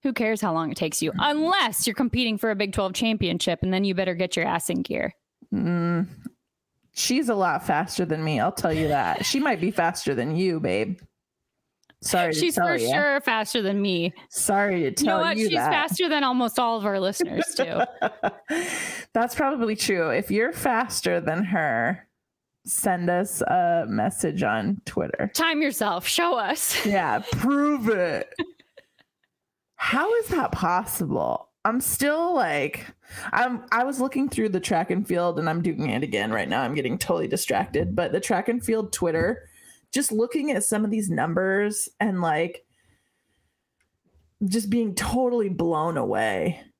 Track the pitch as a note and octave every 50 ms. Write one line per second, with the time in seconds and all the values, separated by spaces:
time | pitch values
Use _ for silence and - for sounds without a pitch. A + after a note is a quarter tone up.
0 | _ C#4 A#3+ - A#3 A3 A3 G#3 - F#3+ D#3+ D#3+ D#3+ D3+ - - F#3 D#3 - -
1 | D#3+ D#3+ - F#3 - D4 D4 D4+ D#4 E4 F#4+ G4+ D#4 A3+ G3 - - - G#3 -
2 | C4+ A#3 - B3 B3+ A#3 A3 G3+ - A3+ G#3 G3 G#3 G3 F#3+ - G3 F#3+ F#3 -
3 | A#3 A3+ A3 G#3 - E3+ F3 E3+ - F#3 E3+ - - F#3 F#3 F#3 G3+ G3 F#3 F3+
4 | F#3+ F#3 F3+ E3+ F#3 F3+ - F3 E3 - F3 E3+ - - F3 F3+ - - - -
5 | - - - _ _ _ _ _ - _ - F#3 - E3+ F3 F3 E3+ E3+ F3 E3
6 | F#3+ F3 - - - - _ _ _ _ _ _ _ _ _ _ _ _ _ -
7 | - - B3 C4+ D4+ A#3 A3+ G3+ F#3+ F3 D3+ F3+ - - D#3 D3 F#3 - - -
8 | F3+ D#3 D#3 D#3 D#3 D#3 D#3 A#2+ G#2+ - - - - E3 D#3+ D#3+ D#3+ D3 D3 C#3
9 | G#2+ E2+ D#2 - - - - C#4 C#4+ D4 A#3 E3 E3+ G3 G3+ - E3 E3 F3 -
10 | - - C#3 A#2 A#2+ C#3+ D#3 E3+ F#3+ F#3 E3+ D#3+ - G2+ F2+ G2+ A2 - F#3 -
11 | - - _ _ _ _ _ _ _ _ _ _ _ _ _ _ _ _ - _
12 | - - - F3+ F4 - - D#3 - E4+ - - F4 F4 F4 B3+ A3+ A#3 C4+ -
13 | D4 D4 C#4 C#4+ C#4 C4 A3+ A3 G#3+ - - B3 G#3 F#3+ G3 G3+ G3 G3+ F#3 E3+
14 | E3+ F#3 - - - _ - - - - G3+ G3 G3+ G#3 F#3+ F3 D#3+ C3+ F#3+ -
15 | C#4+ B3 F#3+ - D#4+ E4 E4 A3 A3 G#3+ E4+ - A#3+ C#4+ - D4+ D4 D#4+ D4 -
16 | F#4 E4 D#4 D4 C#4 C4 B3+ B3 B3 A3+ - - B3 A#3 A#3 A3+ G3+ G#3 G3 G3
17 | F#3+ F#3+ G3+ - F4 - - - - - - - - - - - A#3 - - -
18 | - - - - - G3+ - - - - D4+ E4+ F4 F4 - - - - - -
19 | - _ _ A3+ A#3 A#3 - - D4+ C4+ D4 C4 A#3 G#3+ A3 G#3+ - - C#4+ F3+
20 | E3 D#3 A#2 D3+ G3+ - G3 G#3 A3+ C4+ E4 - - C#4 A#3+ A3 B3+ A#3 - -
21 | - F3+ F3 F3 E3 D#3 D#3 F3 G#3 F3+ F#3+ F3+ D#3 D3 A#2 A2+ A2+ B2+ F#3+ -
22 | - _ _ _ _ _ _ _ _ _ _ _ _ - - - - G#3+ F#3 F3
23 | F3 F3 F3 F3 G3 G3+ - - - - D3 F3+ F3 E3+ E3+ - B2 A2 - G#2+
24 | G#2+ G3 - - - E3 - F3+ - G#2 G#2+ A2+ G2+ - G3+ G3+ _ - - -
25 | E2 C#2 - - - G#3 - - E4 E4 D#4+ D4 D#4 C#4 - - A3 G#3 F3 F3
26 | - - - - F4 E4+ E4+ A#3+ G#3 F#3+ C#4+ - - - - - - A3 G3+ F#3+
27 | E3+ D3 G#2+ A2 G#3 - - A#2+ - B3+ C#4 C#4+ C#4+ D4 D4 C4+ A3 A3 G#3+ F#3
28 | F3+ E3+ C#3+ - - - - - E4+ - - _ - _ _ - _ _ _ _
29 | _ _ _ _ _ _ _ _ _ _ _ _ _ _ _ - - - - B3+
30 | D#4+ G#4 A#4 A#4+ A4 - G4 E4 B3 - - - F#3 E3+ F3 F3+ G#3 G3+ - -
31 | F3+ C#3+ - B2 D2 A#1+ - - - _ _ _ _ - A3+ B3+ - - - -
32 | C4+ C#4+ D4 D#4+ E4+ F4 F4+ D4 G#3+ E3 D3 D3 C#3 D3+ - - - - - _
33 | _ - - - - G#3+ - G3+ B3 B3+ B3 A3+ - - G#3+ A#3 B3+ C4+ C#4 C4
34 | B3 C4 - C4 C4+ C#4 - - A3 G#3+ F#3 F#3 F3 - G3+ E3 E3 - F#3 F3+
35 | G#3+ - - F3 F3 F3 E3+ F3 D#3+ E3 D#3+ E3+ E3+ F3+ E3 - D3 C#3 G#2 B2
36 | C#3+ C#3 - G#2 G#2 A2 A2 A2 E2+ C#2 E2+ B2 C3 A#2+ C#3+ D3+ C3 B2 C3+ -
37 | - - F3 - - - - - - - - - G3 - - C#3+ F3 F3+ C3+ G#3
38 | E3+ - - - - - A3 F3+ G3 - A#3 B3 - - A3+ A3 G#3+ G3+ - -
39 | F3+ E3+ D#3 E3 E3 F#3 A#3+ A#3+ - - - - - - - _ _ _ - C4
40 | C#4+ - A3 G#3+ A3+ A#3+ - D#4 C#4 D4+ C4 G3+ G3+ - A3 G#3+ G#3+ A3+ G#3+ A3
41 | G#3 F#3+ E3 - B2+ E3 E3 F3+ F#3+ F#3+ F#3+ G3 G#3 G#3 G#3+ - - - _ _
42 | G#3 G#3+ F#3+ F3+ F3 D#3+ D3+ D3+ E3 E3+ - - _ _ _ _ _ _ _ _
43 | _ _ _ _ _ _ _ _ _ _ _ _ _ _ _ _ _ _ _ _
44 | _ _ _ _ _ _ _ _ G#3 F#3 F#3+ A#3 G3+ G3+ G#3+ A#3+ A3+ G#3+ F3+ F#3
45 | - - A3+ B3 C4 B3 A#3+ A#3+ G#3+ G3 F#3 - E3+ E3+ E3 D3+ D#3 E3+ E3 C#3+
46 | A2+ G2+ G#2 G2+ A2 A2 G2 F#2 D#2+ - D#3+ - - - _ _